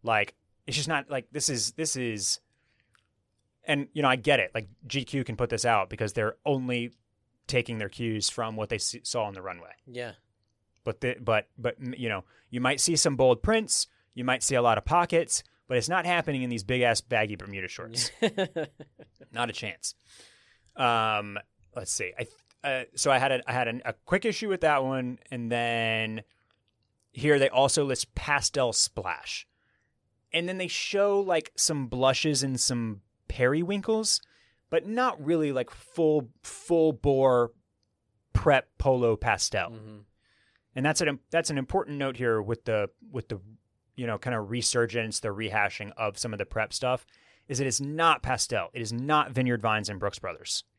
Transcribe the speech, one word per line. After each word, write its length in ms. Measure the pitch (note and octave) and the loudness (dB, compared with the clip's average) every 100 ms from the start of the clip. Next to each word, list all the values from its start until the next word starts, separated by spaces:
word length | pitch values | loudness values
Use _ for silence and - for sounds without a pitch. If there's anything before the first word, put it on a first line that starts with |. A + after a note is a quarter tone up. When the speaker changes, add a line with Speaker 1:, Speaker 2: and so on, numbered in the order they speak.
Speaker 1:
Like, 320 | A2+ A2 G2+ - _ _ - | 2 0 0 -6 _ _ -6
it's 100 | B2 | -4
just 140 | D3 | -2
not, 200 | D#3 C#3 | -2 -2
like, 180 | C#3 A#2 | -8 -6
this 180 | D3 C3+ | -4 -2
is, 240 | B2 - | 0 -4
this 220 | - D#3+ C3 | -2 -4 -2
is, 440 | A#2+ A2 G2 - _ _ _ _ _ _ _ _ _ _ _ _ | -4 -2 -4 -4 _ _ _ _ _ _ _ _ _ _ _ _
and, 240 | - C#3+ C#3 | -2 -2 -2
you 80 | D#3 | 0
know, 80 | C#3+ | 2
I 60 | B2+ | 2
get 240 | A2 C#3 | 4 4
it. 120 | F#2 A2+ | 4 -2
Like, 120 | G#2 - C#3 | -8 -16 -6
G 180 | C#3 B2 | -6 -4
Q 180 | C#3 | -4
can 120 | B2+ G#2+ | -4 -2
put 140 | A#2+ | -2
this 160 | A2+ A#2+ | 0 2
out 240 | A2 F#2+ | 2 2
because 240 | - G#2+ | -4 -4
they're 220 | A#2 G#2+ - D3 | 0 -2 -2 -2
only 460 | C#3 B2+ B2 A#2 _ _ _ _ _ - | 0 0 -4 -4 _ _ _ _ _ -2
taking 300 | B2+ A#2 A2+ | -2 0 -6
their 100 | G2+ | -8
cues 420 | - A#2 G#2+ - | -4 -4 -2 -2
from 280 | - A2+ A2 | -2 -6 -6
what 100 | G#2 | -6
they 80 | A2 | -4
s-, 220 | - A#2+ | -4 -6
saw 200 | - B2 | -6 -4
on 100 | G#2 | -4
the 80 | G2 | -6
runway. 300 | F#2 F2 E2 - - | -10 -12 -14 -20 -18
Speaker 2:
Yeah. 260 | B2 A#2+ G2+ _ _ _ _ _ _ | -12 -12 -12 _ _ _ _ _ _
Speaker 1:
But 160 | - A2 | -8 -4
the, 160 | B2 B2+ | -4 -4
but, 260 | A#2 A2 - - | 0 0 0 -6
but, 200 | A#2+ - | -6 -6
m-, 120 | B2 B2+ | -10 -6
you 120 | A#2+ | -6
know, 160 | G2+ - _ _ | -6 -8 _ _
you 100 | B2 | -2
might 220 | B2+ C#3 | -2 0
see 160 | - D#3+ | 0 2
some 180 | D#3+ C3 | 2 4
bold 260 | C3 A#2 | 4 6
prints. 460 | - A3 G#3+ - - _ _ | 4 0 2 -2 -2 _ _
You 120 | - B2 | -6 -2
might 180 | B2+ | 0
see 120 | - B2+ | 2 4
a 60 | |
lot 160 | A#2+ G#2+ | 4 4
of 60 | |
pockets, 600 | - E3 F3 E3 E3+ - - _ _ | 4 2 4 2 0 -4 -4 _ _
but 80 | B2+ | -2
it's 100 | A2+ | 2
not 180 | F3+ E3+ | 0 2
happening 360 | F3 D#3+ C#3 | 0 0 -2
in 80 | B2+ | -2
these 160 | A#2+ G2 | -4 -2
big-ass 340 | B2+ A#2+ A2+ | 2 4 2
baggy 380 | - A#2 G#2+ G2+ | 2 0 0 -4
Bermuda 320 | G2+ G2+ F#2 | -10 -10 -10
shorts. 420 | - E2+ A2+ - - G#3+ G#3+ F#3 - D3+ | -10 -8 -4 -4 0 -2 0 -4 -2 -8
Speaker 2:
<laughs> 600 | _ - _ - _ - | _ -20 _ -20 _ -14
Speaker 1:
Not 180 | A2+ A#2+ | -4 -4
a 40 | |
chance. 420 | G#2+ G#2+ E2+ - - _ - - _ _ _ _ - | -4 -10 -8 -10 -12 _ -20 -20 _ _ _ _ 0
Um, 640 | B2 A#2 A2 G#2+ G#2 G2+ - _ _ - | 2 4 4 0 -2 -10 -14 _ _ -12
let's 160 | - | -6
see. 220 | - F#2 - | -6 -6 -8
I 40 | |
th-, 120 | A#2+ _ _ _ | -12 _ _ _
uh, 200 | C#3+ C3 B2 - | -4 -4 -4 -2
so 160 | D3+ | 2
I 60 | C3 | 4
had 140 | C3+ | 4
a, 100 | B2+ - | 0 0
I 40 | |
had 140 | B2 A#2 | -2 -2
an, 140 | A#2 A#2+ | -2 -6
a 80 | - - | -10 -2
quick 200 | F#3+ A3+ | 0 0
issue 240 | - G#3+ | -2 -2
with 120 | F#3 | 0
that 220 | D#3 C#3+ | 4 4
one, 360 | C3 C3+ B2 B2+ - | 2 -2 -4 -8 -10
and 200 | B2+ A#2 | -8 -2
then 720 | A#2+ A#2 A#2 A2+ A2 A2 A2 - _ _ _ _ _ _ _ _ | 0 0 0 0 0 -2 -6 -12 _ _ _ _ _ _ _ _
here 280 | - C#3 D3 | -4 4 6
they 100 | C3+ | 6
also 360 | B2+ C3+ - C#3+ | 4 4 4 0
list 280 | B2+ - - | -2 -4 -6
pastel 580 | - C#3+ - D3 B2 | 0 0 0 0 0
splash. 720 | A2+ - - F2+ D#2+ - - - _ _ _ _ _ _ _ _ | 2 -2 -2 -6 -8 -8 -12 -12 _ _ _ _ _ _ _ _
And 140 | E3 F3 | -4 -4
then 80 | F#3 | -6
they 100 | F3+ | -6
show, 520 | - - G3 G3+ G3+ | -6 -2 0 2 2
like, 300 | G3 E3 - - | 0 -2 -2 -2
some 320 | - D3+ B2+ | -2 0 -4
blushes 560 | B2+ C3 C3 D#3 C#3 | 2 2 2 0 0
and 160 | C3+ C3 | 0 0
some 420 | - B2 A2+ G2+ _ _ _ | 0 -2 -4 -8 _ _ _
periwinkles, 920 | - B2+ D3 F3 G3+ F#3+ A3 A3 - - _ _ _ _ | 2 2 2 0 -4 0 0 2 -2 -2 _ _ _ _
but 160 | E3 G3+ | -2 0
not 380 | A3+ B3+ F3+ | -2 0 -2
really, 280 | D3 E3 D3+ | 0 2 2
like, 180 | C3 A#2+ | 0 -4
full, 580 | - - - D#3+ D3+ A#2+ _ | -10 -12 2 4 4 0 _
full 480 | - - - E3+ D#3+ | -16 -16 0 4 4
bore 600 | C3 C#3+ C3+ C3+ B2 A#2 _ _ _ _ _ _ _ _ | 4 2 6 6 6 4 _ _ _ _ _ _ _ _
prep 340 | - - C3+ - _ | 2 6 6 4 _
polo 380 | C#3 B2+ A#2+ G#2+ | 2 4 4 2
pastel. 540 | A#2+ G2 - G2+ E2+ | 0 0 0 -2 -4
Speaker 2:
Mm-hmm. 260 | A2+ A2 G#2+ G#2 _ _ _ _ _ _ C3 | -8 -18 -20 -20 _ _ _ _ _ _ -2
Speaker 1:
And 100 | C#3+ | 0
that's 160 | D3+ | 2
an, 180 | D#3 C#3 _ | 0 -2 _
that's 180 | E3 D#3+ | -2 0
an 80 | C#3+ | -4
important 400 | B2+ F#3+ - D3 | -2 -2 -2 -4
note 200 | C3+ B2 | -4 -2
here 240 | B2 A2 | 0 0
with 240 | G2+ A#2 - | 0 -4 0
the, 240 | A2 G2+ _ A3 | 0 -2 _ -12
with 180 | C3+ - | -10 -8
the, 100 | G2+ G2 A2 _ _ _ - | -10 -12 -20 _ _ _ -8
you 100 | A#2+ | -6
know, 120 | G#2 | -4
kind 160 | B2+ A#2 | -4 -4
of 160 | G2+ | -4
resurgence, 720 | A#2+ A2+ B2 A#2 A#2 A2 G#2+ | -2 0 2 2 0 -2 -4
the 80 | A2 | -4
rehashing 600 | G2+ A2 G#2+ G2+ - G2+ - | -4 -2 0 0 -2 -12 -4
of 220 | G#2+ G2+ | -6 -4
some 140 | A#2+ | -8
of 60 | G#2 | -6
the 60 | G2 | -4
prep 260 | A2+ A2 | -2 -4
stuff, 320 | - B2+ B2+ - _ _ _ _ | -2 -2 -2 -4 _ _ _ _
is 140 | C3 | -2
it 40 | C3+ | 0
is 120 | - | -2
not 420 | C#3 D#3 E3 C#3+ | -4 2 4 4
pastel. 460 | - B2+ - A2 E2+ | 0 -2 0 -2 -4
It 80 | B2+ | -8
is 100 | A2+ | -6
not 400 | A#2 C3+ D3+ - | -4 2 2 2
Vineyard 300 | B2+ B2+ A#2+ | 0 0 2
Vines 260 | A2 G#2+ G2+ | 2 0 -2
and 120 | G2 | -4
Brooks 180 | G2+ - | -4 -4
Brothers. 460 | F#2+ D#2+ - - - | -10 -10 -8 -8 -8